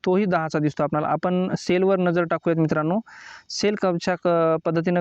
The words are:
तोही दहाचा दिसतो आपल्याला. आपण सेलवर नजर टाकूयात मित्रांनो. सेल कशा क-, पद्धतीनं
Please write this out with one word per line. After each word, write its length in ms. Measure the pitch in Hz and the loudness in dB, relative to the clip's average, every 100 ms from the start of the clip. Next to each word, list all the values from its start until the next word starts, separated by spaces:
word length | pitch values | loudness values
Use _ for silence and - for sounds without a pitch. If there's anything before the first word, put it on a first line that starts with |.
| - | 0
तोही 180 | 185 | 0
दहाचा 340 | 208 180 160 156 | 2 0 -2 -2
दिसतो 240 | 151 - | -2 0
आपल्याला. 260 | 147 151 151 | -2 0 -2
आपण 460 | 156 185 180 185 - | -2 0 0 -2 -4
सेलवर 400 | - 180 190 190 | -2 0 2 2
नजर 260 | 180 170 | 2 0
टाकूयात 340 | 170 165 - 160 | 0 -2 0 0
मित्रांनो. 420 | 156 156 156 196 - - - - _ | 2 0 0 -2 -4 -20 -20 -20 _
सेल 260 | - 208 208 | -2 -2 0
कशा 320 | 190 170 - | -2 -2 -2
क-, 420 | 175 180 170 165 160 | -2 0 2 2 2
पद्धतीनं 360 | 175 165 170 175 | 0 0 0 0